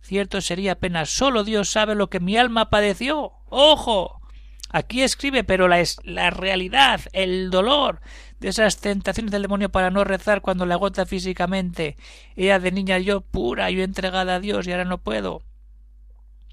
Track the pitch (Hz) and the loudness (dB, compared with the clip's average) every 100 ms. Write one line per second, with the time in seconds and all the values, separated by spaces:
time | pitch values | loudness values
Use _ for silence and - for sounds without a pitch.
0 | - 196 196 196 170 180 196 175 - 175 | -4 -4 -4 -4 -4 -4 -2 -2 -2 -4
1 | 151 - 269 247 208 220 196 226 214 208 | -2 0 2 2 0 0 0 0 0 2
2 | 196 190 175 220 247 226 220 214 208 185 | 0 -2 0 2 2 2 2 4 2 0
3 | 247 302 240 - - 226 294 294 - 214 | -2 -2 -4 -10 -8 4 6 6 4 0
4 | - - - - - - - 165 - 240 | -2 -8 -20 -20 -20 -18 -4 -4 -4 0
5 | 262 - 277 269 202 190 180 175 170 - | 0 0 -2 0 0 4 6 4 2 -2
6 | - 175 180 175 185 190 185 135 139 175 | -10 -2 -2 -2 -2 -2 0 4 4 4
7 | - 190 185 185 185 185 202 294 254 165 | -4 -4 -2 -2 0 2 2 2 0 -4
8 | - - - - 190 190 214 - 208 196 | -12 -20 -20 -10 -6 2 2 2 -4 -4
9 | 190 190 220 202 196 196 202 190 185 190 | -4 -4 -4 -4 -2 -2 0 0 0 2
10 | 202 190 - 202 196 180 180 175 196 190 | 0 0 0 0 0 -2 0 0 0 -2
11 | 180 190 180 180 175 190 185 170 156 139 | -2 -2 -4 -4 -2 -2 -4 -4 -6 -8
12 | - - - - 185 196 180 185 190 185 | -18 -20 -20 -2 4 4 2 -2 0 0
13 | 185 202 185 196 - 214 190 185 190 190 | 2 -2 -2 -4 -2 -2 -2 0 -2 -2
14 | 190 185 185 180 202 202 180 180 180 185 | -4 -2 0 -2 0 -4 -2 -4 -4 -4
15 | - 220 190 - - - - - - - | -4 -4 -4 -8 -14 -20 -20 -20 -20 -20
16 | - - - - - | -20 -20 -20 -20 -20